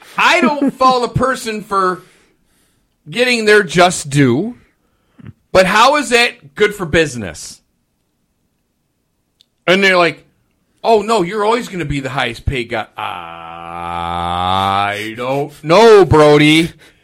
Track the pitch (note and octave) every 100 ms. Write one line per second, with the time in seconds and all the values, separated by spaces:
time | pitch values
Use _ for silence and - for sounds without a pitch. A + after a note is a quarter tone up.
0 | - - A3 E4+ D4+ D4 C#4 - C4 B3+
1 | A#3+ A#3 C4 B3 A3+ G#3+ - G3 F#3 F3
2 | - _ _ _ _ _ _ _ _ _
3 | - F3+ B3+ A#3+ G#3+ G#3 F#3+ D#3+ F3+ F3+
4 | C#3+ C#3 C#3 A#2+ G#3+ A#3+ _ _ _ _
5 | _ _ - - _ F3+ F#3 G#3+ B3 D4
6 | A3+ A#3+ A#3+ - - - G#3 G#3 F3+ E3+
7 | D#3+ A#2+ F#2+ D#2 - - _ _ _ _
8 | _ _ _ _ _ _ _ _ _ _
9 | _ _ _ _ _ _ - F#3 G3 F#3
10 | E3+ D3 _ _ _ _ _ _ G3 A3+
11 | G3+ A3+ E3+ G#3+ G#3 A#3+ F3+ F#3 D3+ C#3+
12 | C3 C3+ B2 A2+ - C#3 A2+ A2+ G#2+ -
13 | G#2 F2+ E2+ E2+ E2 E2+ E2+ E2+ E2+ E2+
14 | E2+ F2 F2 F2 F2+ F#2+ G2 G2 G2+ G#2
15 | A2 A2+ B2 C#3 D3 - D3+ F3 A#3 G#3+
16 | E3+ D#3 D3+ D3 D3+ D#3 E3 - - _